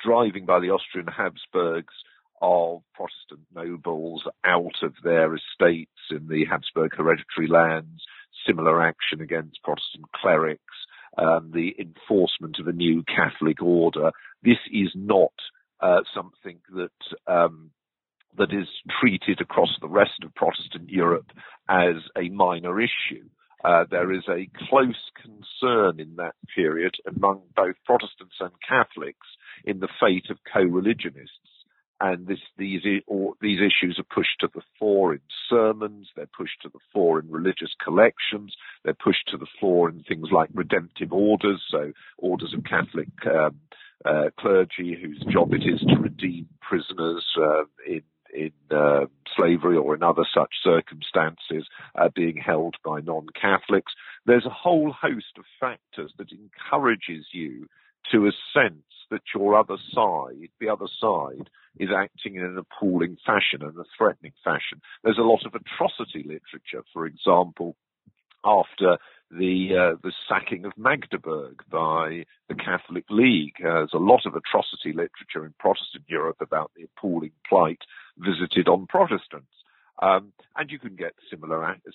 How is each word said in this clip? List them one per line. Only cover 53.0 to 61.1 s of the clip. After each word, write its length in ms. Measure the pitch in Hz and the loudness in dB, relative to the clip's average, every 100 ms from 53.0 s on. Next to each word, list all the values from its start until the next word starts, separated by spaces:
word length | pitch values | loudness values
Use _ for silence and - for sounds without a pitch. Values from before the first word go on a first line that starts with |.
| 80 80 76 - 101 95 - 98 - - - - - | -6 -8 -10 -4 0 2 2 -2 -2 -10 -20 -4 4
There's 220 | 123 123 | 4 2
a 20 | |
whole 420 | - 175 170 151 | -4 0 2 2
host 460 | 135 151 120 - - | -2 -4 -4 -10 -18
of 60 | - _ | -20 _
factors 520 | 127 110 _ - 76 - | -8 -8 _ -14 -14 -14
that 140 | 101 | -20
encourages 960 | - 104 - - 143 131 104 - 82 76 | -20 -20 -20 -2 0 2 0 -4 -12 -12
you 360 | 90 78 60 71 _ _ _ - | -12 -10 -12 -18 _ _ _ 0
to 140 | 113 104 | 4 4
a 60 | - - | 2 -2
sense 300 | 147 117 78 _ _ - | 2 2 0 _ _ -10
that 100 | 113 - 107 | -10 -8 -2
your 200 | 101 104 | 4 4
other 220 | 107 98 - | 4 -2 -6
side, 560 | - 107 82 65 65 82 - | 0 0 0 -6 -12 -20 -8
the 100 | 107 | -4
other 180 | 107 95 - | -4 -6 -4
side, 500 | 110 | -2